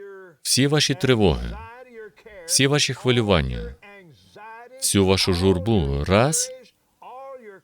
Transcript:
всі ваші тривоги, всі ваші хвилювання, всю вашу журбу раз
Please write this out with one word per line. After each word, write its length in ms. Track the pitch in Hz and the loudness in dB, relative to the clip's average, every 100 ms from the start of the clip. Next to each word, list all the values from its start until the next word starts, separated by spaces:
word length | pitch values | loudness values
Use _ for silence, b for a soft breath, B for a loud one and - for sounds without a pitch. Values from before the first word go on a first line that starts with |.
| 202 196 185 156 | -20 -20 -20 -12
всі 240 | - - 139 | -2 0 2
ваші 280 | 151 - | 2 0
тривоги, 600 | 135 131 120 98 65 60 55 - - - 226 214 _ 226 202 165 | 0 2 4 4 2 -2 -10 -14 -18 -20 -20 -20 _ -20 -16 -4
всі 200 | - 135 | 0 2
ваші 280 | 143 - | 2 -2
хвилювання, 800 | 127 123 120 104 90 67 60 60 67 - - 175 113 95 202 214 - - - | -2 0 0 2 2 0 -4 -10 -14 -20 -20 -20 -20 _ -20 -20 -20 -20 -6
всю 260 | - 202 190 | 0 2 4
вашу 260 | 190 - | 2 2
журбу 720 | 87 95 92 95 110 71 69 | 2 2 2 2 0 0 -2
раз 460 | 78 98 131 160 - - - _ _ _ 392 262 269 262 220 196 | 2 2 2 0 -4 -10 -20 _ _ _ -20 -18 -18 -18 -20 -20